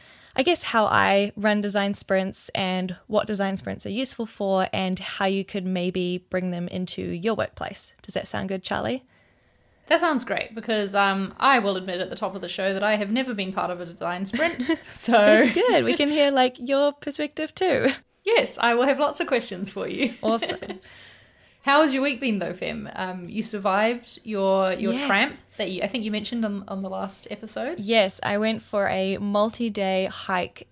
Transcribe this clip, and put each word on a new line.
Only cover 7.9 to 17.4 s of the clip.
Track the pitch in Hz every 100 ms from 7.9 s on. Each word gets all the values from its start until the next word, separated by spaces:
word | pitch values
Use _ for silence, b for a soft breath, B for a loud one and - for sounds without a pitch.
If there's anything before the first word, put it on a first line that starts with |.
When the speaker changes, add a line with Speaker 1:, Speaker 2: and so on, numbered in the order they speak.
| _
Speaker 1:
Does | - -
that | -
sound | 208 190
good, | 190
Charlie? | - 202 220 254 _ b b b b b b b -
Speaker 2:
That | 320
sounds | 339 277
great, | - 185 - 220
because, | 214 214 202 196
um, | 196 190 190 -
I | 269 262
will | 202 190
admit | 185 180
at | 185
the | 196
top | 202 196
of |
the | 175
show | - 190
that | 190
I | 208 208
have | 202
never | 233 254 208
been | 190
part | 196 175
of | 175
a | 175
design | 170 170 180 196
sprint. | 233 330 330 247 320
Speaker 1:
<laughs> | -
Speaker 2:
So | - -
Speaker 1:
That's | 233 208 214 240
good. | 339 480 247
We | 127
can | 311 294
hear, | 302 285
like, | 277 254 254
your | 247 277 285
perspective | 285 - 285 294 -